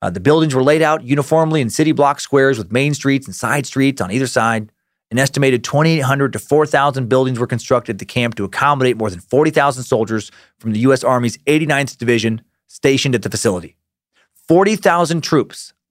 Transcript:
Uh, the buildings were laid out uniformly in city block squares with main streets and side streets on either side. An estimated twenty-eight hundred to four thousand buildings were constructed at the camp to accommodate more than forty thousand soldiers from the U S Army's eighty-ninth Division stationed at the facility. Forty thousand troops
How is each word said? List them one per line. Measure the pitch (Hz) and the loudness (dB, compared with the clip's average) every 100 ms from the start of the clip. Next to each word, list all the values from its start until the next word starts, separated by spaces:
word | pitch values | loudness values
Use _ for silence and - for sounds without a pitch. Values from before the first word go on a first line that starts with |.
Uh, | 101 | -8
the | 90 | -2
buildings | 110 160 160 | 2 2 2
were | 131 | 2
laid | 131 156 | 2 2
out | 156 151 | 2 0
uniformly | 120 143 135 160 160 156 | -2 -2 0 0 2 0
in | 117 | -2
city | - 160 | 0 0
block | 143 139 143 | 2 2 0
squares | - 139 135 120 | 0 2 2 0
with | 90 | -2
main | 120 143 | -2 -2
streets | 143 139 139 135 | -2 0 -2 -4
and | 90 | -8
side | 117 143 | -4 -4
streets | - 135 135 135 | -4 0 0 0
on | 92 | -4
either | 117 127 | -2 -2
side. | 131 113 113 107 _ _ _ - | 0 0 -2 -6 _ _ _ -6
An | 117 | -2
estimated | 139 143 135 123 | 0 2 0 0
twenty-eight | - 139 165 160 | -2 0 2 2
hundred | 131 139 135 | 0 0 -2
to | 110 | -4
four | - 147 151 | 0 0 2
thousand | 143 143 131 117 | 2 0 -2 0
buildings | 131 131 120 | 2 2 -2
were | 123 | -4
constructed | 117 - 123 - | -4 0 -2 -2
at | 98 | -10
the | |
camp | 95 123 120 | -6 -2 -2
to | 104 | -4
accommodate | 95 - 139 143 127 113 | -6 -2 0 2 0 0
more | 107 | -4
than | 87 | -6
forty | - 131 156 | -2 0 2
thousand | 151 143 127 | 2 0 -2
soldiers | 123 113 110 110 - _ _ _ | -2 -2 -2 -4 -8 _ _ _
from | 113 | -6
the | 107 | 0
U | 127 | 2
S | 131 | 2
Army's | 127 127 120 - - | 2 0 -2 -4 -2
eighty-ninth | 151 160 143 135 - | 0 0 -2 -2 -6
Division | 120 117 113 113 _ _ _ | 0 0 0 -4 _ _ _
stationed | - 139 135 139 | -2 0 2 0
at | 120 | -2
the | 98 | -4
facility. | - 113 90 80 _ _ _ _ _ _ _ - | -2 -2 -2 -8 _ _ _ _ _ _ _ 2
Forty | 170 196 | 4 4
thousand | 220 190 170 165 165 | 2 2 2 0 -2
troops | - 151 104 - - _ - | 0 0 0 -8 -20 _ -2